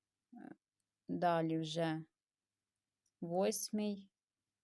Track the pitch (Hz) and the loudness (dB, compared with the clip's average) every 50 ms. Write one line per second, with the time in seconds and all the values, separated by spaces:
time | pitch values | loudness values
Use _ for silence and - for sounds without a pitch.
0 | _ _ _ _ _ _ - 240 - - - - _ _ _ _ _ _ _ _ | _ _ _ _ _ _ -20 -18 -16 -16 -16 -18 _ _ _ _ _ _ _ _
1 | _ - 180 175 175 175 170 165 165 160 160 160 160 156 156 165 165 160 160 160 | _ -6 -2 2 4 4 4 4 4 2 0 0 -2 -2 -2 0 0 0 0 -2
2 | 160 - _ _ _ _ _ _ _ _ _ _ _ _ _ _ _ _ _ _ | -4 -10 _ _ _ _ _ _ _ _ _ _ _ _ _ _ _ _ _ _
3 | _ _ _ _ 180 170 170 180 196 208 214 - - - - 214 214 208 202 196 | _ _ _ _ -8 -2 0 2 2 2 2 0 -4 -4 -2 -2 -2 -2 -2 -4
4 | - - _ _ _ _ _ _ _ _ _ _ | -8 -14 _ _ _ _ _ _ _ _ _ _